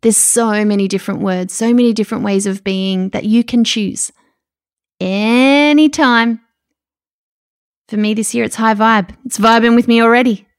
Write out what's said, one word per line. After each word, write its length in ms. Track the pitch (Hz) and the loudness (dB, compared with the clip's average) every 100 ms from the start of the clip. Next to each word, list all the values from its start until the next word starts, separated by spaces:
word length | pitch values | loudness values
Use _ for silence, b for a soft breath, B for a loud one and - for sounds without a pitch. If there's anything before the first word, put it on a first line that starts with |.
There's 160 | 226 214 | 2 2
so 460 | - - 226 208 | 0 0 0 0
many 240 | 208 202 196 | 0 0 -2
different 340 | 196 - - | -4 -6 -6
words, 300 | 202 185 185 | -4 -4 -6
so 220 | - 226 | -4 0
many 180 | 240 240 | 2 2
different 320 | 226 208 214 | 0 -4 -4
ways 220 | 208 196 196 | -2 -2 -2
of 180 | 196 | -6
being 460 | 196 190 190 185 190 | -6 -4 -4 -4 -4
that 140 | 208 | -6
you 200 | 214 226 | 0 0
can 200 | 233 240 | 0 0
choose 480 | 220 226 202 - - _ _ _ _ _ _ _ _ _ | 0 -2 -4 -6 -10 _ _ _ _ _ _ _ _ _
anytime. 1400 | 185 196 214 240 262 285 294 294 311 302 277 233 233 226 _ _ _ _ _ _ _ _ _ _ _ _ _ _ _ | -4 -2 0 2 4 4 4 4 2 2 2 2 0 -4 _ _ _ _ _ _ _ _ _ _ _ _ _ _ _
For 100 | 214 | -4
me 160 | 214 | -2
this 220 | 214 214 233 | -2 -4 -4
year, 80 | |
it's 140 | 220 - | -4 -2
high 180 | 226 208 | -2 2
vibe. 340 | 220 220 180 - - | 2 2 -2 -12 -12
It's 140 | - | -2
vibing 360 | 220 226 233 233 | 2 4 4 2
with 120 | 240 | 2
me 160 | 233 | 2
already. 440 | 226 240 247 202 _ | 4 2 2 -2 _